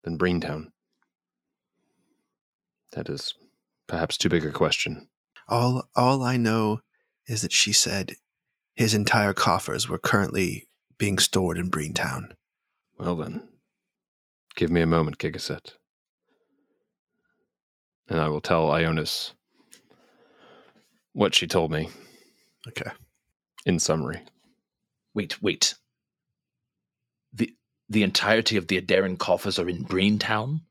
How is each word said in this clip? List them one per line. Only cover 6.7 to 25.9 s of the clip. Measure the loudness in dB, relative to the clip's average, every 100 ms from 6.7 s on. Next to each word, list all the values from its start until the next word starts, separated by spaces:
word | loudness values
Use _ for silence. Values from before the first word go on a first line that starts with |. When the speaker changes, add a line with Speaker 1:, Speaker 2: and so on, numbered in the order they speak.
| -2 _ _ _ _ -8
Speaker 2:
is | -6
that | 0
she | 0 2
said | 2 2 -2 -6 -10 _ _ _ _ _ 0
his | 2
entire | 4 4 4 2
coffers | 2 2 2 0 -4 -4
were | -4
currently | 0 2 2 0 -2 -4 -12 _ _ _
being | -2 0
stored | 2 2 0 -2
in | -4
Breentown. | -4 -4 -4 -4 -6 -10 -20 _ _ _ _ _ _
Speaker 1:
Well | -6 -4
then, | -6 -10 -14 _ _ _ _ _ _ _ _ _ _ -4
give | 0
me | 2
a | 2
moment, | 2 0 -4
Gigaset. | -8 -6 -10 -10 -12 -20 _ _ _ _ _ _ _ _ _ _ _ _ _ _ _ _ _ _ _ _ _ _ _
And | -2
I | 0
will | -2
tell | 0 2 4
Ionis | 2 2 0 -2 -6 -8 -14 _ _ _ -20 _ _ _ _ _ _ -20 -20 _ _ _ _ _
what | 0 2 2
she | 2
told | 0 2
me. | -2 -4 -10 -20 -20 _ _ _ _ -16
Speaker 2:
Okay. | -12 -12 -14 -20 _ _ _ _ -8 -2
Speaker 1:
In | 0
summary. | 2 0 -2 -8 -14 _ _ _ _ _ _ _ _
Speaker 3:
Wait, | -6 -6 -4
wait. | -4 0 -2 -2 _